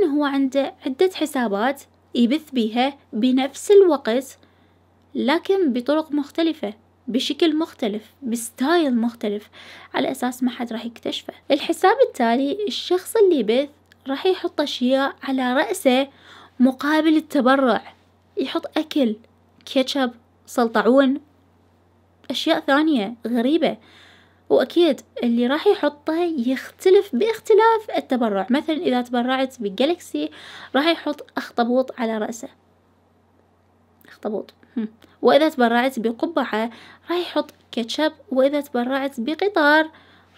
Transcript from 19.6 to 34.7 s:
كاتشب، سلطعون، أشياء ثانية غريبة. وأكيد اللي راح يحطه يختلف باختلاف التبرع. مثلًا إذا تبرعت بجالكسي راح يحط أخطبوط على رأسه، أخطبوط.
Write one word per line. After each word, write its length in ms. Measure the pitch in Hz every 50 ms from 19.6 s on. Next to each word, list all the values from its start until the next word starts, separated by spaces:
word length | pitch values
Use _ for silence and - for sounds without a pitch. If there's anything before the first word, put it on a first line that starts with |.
| _ - -
كاتشب، 380 | 277 262 262 - 285 262 240 240 - _ _ _ _ _
سلطعون، 720 | - - - 240 226 226 226 202 208 247 269 277 262 269 294 - _ _ _ _ _ _ _ _ _ _ _ _ _ _ _ _ _ _ _ _ -
أشياء 300 | 269 - - 302 320 -
ثانية 560 | 320 - 277 277 311 320 311 247 202 196 240 - - 220
غريبة. 500 | 240 247 226 254 302 339 311 226 - - - - - - - - - _ _ _ _ _ _ _
وأكيد 520 | - - 233 247 - 330 349 330 262 - - _ _ 269 -
اللي 240 | 240 233 233 240 240
راح 200 | 269 311 - 415
يحطه 540 | 392 - - 294 294 - _ - 311 330 359
يختلف 920 | 349 330 294 233 247 269 254 - - - _ - 381 370 403 392 - -
باختلاف 840 | 240 392 453 440 440 - - 440 392 440 453 453 440 440 - - 349
التبرع. 500 | - - 269 240 247 226 202 196 190 -
مثلًا 260 | 240 285 302 - 320
إذا 260 | 285 359 - 254 247
تبرعت 600 | 247 240 247 247 240 247 262 262 269 262 262 -
بجالكسي 680 | 226 202 190 190 254 294 349 349 - - - 294 294 302 - - - - - - - - -
راح 120 | 254 294 330
يحط 380 | 330 - - 302 294 285 - - _ -
أخطبوط 600 | - - - - 240 226 240 254 254 254 - -
على 180 | 247 226 220 220
رأسه، 300 | 208 - 233 - - 262 - _ _ _ _ _ _ _ _ _ _ _ _ _ _ _ _ _ _ _ _ _ _ _ _ _ _ _ _ _ _ -
أخطبوط. 460 | - - - 220 220 190 - - _ _ _ _